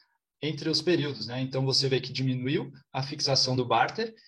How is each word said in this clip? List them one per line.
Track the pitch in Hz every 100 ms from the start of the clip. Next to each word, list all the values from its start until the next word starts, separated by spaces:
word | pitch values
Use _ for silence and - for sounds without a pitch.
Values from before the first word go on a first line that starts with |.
| _ _ _ _
entre | 147 147 160
os | 156
períodos, | 180 160 143 - 107
né? | 127
Então, | 131 135
você | 135 131 135
vê | 127
que | -
diminuiu | - 131 127 123 170 247 - _
a | 131
fixação | 135 156 - 131 131 127
do |
barter, | 120 113 135 - 226 -